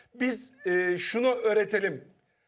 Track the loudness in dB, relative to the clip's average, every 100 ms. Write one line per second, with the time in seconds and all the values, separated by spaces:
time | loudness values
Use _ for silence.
0 | -20 -4 -2 -2 -4 -6 -2 0 0 0
1 | -2 0 0 2 2 2 2 0 -2 -4
2 | -14 _ _ _